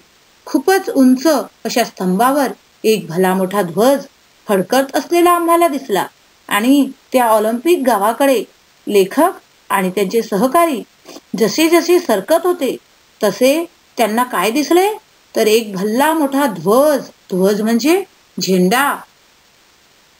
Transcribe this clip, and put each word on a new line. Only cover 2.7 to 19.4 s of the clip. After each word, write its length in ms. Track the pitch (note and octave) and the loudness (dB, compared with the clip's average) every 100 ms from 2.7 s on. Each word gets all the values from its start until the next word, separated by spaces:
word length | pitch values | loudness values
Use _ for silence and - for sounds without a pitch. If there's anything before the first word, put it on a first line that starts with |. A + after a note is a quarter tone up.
| _ | _
एक 240 | G#3+ A3 E3 | -2 -2 -2
भला 260 | D#3+ F#3 | -2 0
मोठा 280 | F#3 F#3 G3 | 0 -2 -2
ध्वज 440 | F3 D#3+ A#3+ C#4 C#4 _ _ _ - | -2 0 2 2 -2 _ _ _ -4
फडकत 480 | G3 F#3 B3 C#4 D4+ | -2 0 -2 -2 -4
असलेला 360 | C#4 E4+ F4 | -2 2 2
आम्हाला 360 | F4 E4+ E4+ E4+ | 2 2 2 2
दिसला 380 | C#4 - F#3+ C#3 - _ _ - | 0 -4 -4 -4 -10 _ _ -6
आणि 400 | G3+ A#3 C#4+ C4+ - _ | -2 2 2 2 -4 _
त्या 140 | B3+ A#3 | 0 2
ऑलिम्पिक 580 | A3 G#3+ A#3 E4+ F4 C4 | 2 0 -2 0 0 2
गावाकडे 580 | G#3+ G3+ A#3 C#4 B3 - _ _ _ - | 0 0 0 0 0 -4 _ _ _ -2
लेखक 440 | G#3 F#3+ B3 E4+ F#4 _ _ - | 0 0 2 0 -2 _ _ -6
आणि 200 | G3 F#3+ | -4 -2
त्यांचे 320 | F#3 G3 A3+ | -2 -2 -2
सहकारी 600 | A3 G3+ B3+ E4+ E4+ A#3+ - _ - - - F#3 | -2 -2 0 2 0 -2 -10 _ -20 -20 -12 -2
जसे 280 | G#3+ A#3+ D#4+ | -2 0 2
जसे 300 | E4 E4+ F4 | 2 2 0
सरकत 460 | F4 G#3+ F#3+ E4 F4+ | 2 -2 0 0 0
होते, 300 | F4 C4 - _ _ _ _ | -2 -4 -6 _ _ _ _
तसे 420 | G#3+ F#3+ B3+ D4+ E4+ _ _ - | -4 0 2 0 -4 _ _ -4
त्यांना 260 | A3 A3 | -2 -2
काय 280 | B3 G#3+ F#3+ | -4 -2 -2
दिसले, 360 | A#3+ C#4 E4+ G4 G#4+ - _ _ - | -2 0 0 0 -4 -12 _ _ -2
तर 120 | G#3+ | 2
एक 280 | G#3+ G#3+ F#3+ | 2 0 -6
भल्ला 380 | G3+ A3+ D4 | -4 0 0
मोठा 320 | E4 C#4 C4+ C#4 | 0 0 0 -2
ध्वज, 540 | F3 D#3+ A#3 D4 C#4 - - - | -2 0 2 2 0 -4 -18 -8
ध्वज 320 | F#3 F#3+ G#3 | -2 0 0
म्हणजे 420 | G#3+ A#3 B3 F#4 F#4 _ _ - | 0 0 2 0 -2 _ _ -8
झेंडा, 580 | F3 F#3 F3+ A#3+ C#4 - - _ _ _ | -2 0 2 2 0 -4 -12 _ _ _